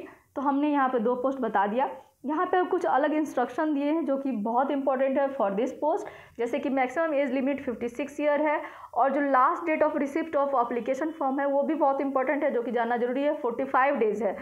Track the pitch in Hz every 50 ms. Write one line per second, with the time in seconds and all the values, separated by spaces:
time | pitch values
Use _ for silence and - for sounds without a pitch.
0 | 370 - - - _ _ - 294 262 285 277 277 294 302 285 285 262 254 254 240
1 | 214 247 247 247 247 262 269 269 240 226 208 202 196 208 208 247 277 - - -
2 | - _ _ _ - 240 311 311 370 359 370 370 349 349 370 339 349 - - 254
3 | 294 294 302 302 320 269 - 269 240 240 - - 320 311 302 277 285 294 302 330
4 | 294 262 269 269 277 269 240 214 202 226 226 240 285 277 294 277 277 294 269 254
5 | 269 277 262 294 277 269 269 - 220 196 196 202 254 254 - - - 302 339 403
6 | 415 - - - - - - - 226 247 269 285 285 294 254 269 254 254 254 330
7 | 330 320 294 269 285 262 240 277 254 269 285 277 - 262 226 - 240 240 240 -
8 | 285 277 - - 294 294 285 285 302 311 294 339 - - - - - - - -
9 | 247 277 269 294 285 277 269 254 254 302 339 320 339 330 311 311 302 302 302 302
10 | 302 269 277 320 320 - - 285 277 277 277 247 240 247 254 240 214 262 269 262
11 | 320 320 311 - 294 269 269 277 277 285 269 277 277 233 320 277 311 269 277 277
12 | 285 277 269 269 262 262 311 311 311 277 226 240 233 247 220 240 226 226 247 226
13 | 240 240 247 269 277 294 302 294 - 233 233 240 269 262 - 254 262 285 294 226
14 | 226 214 202 - 226 190 180 -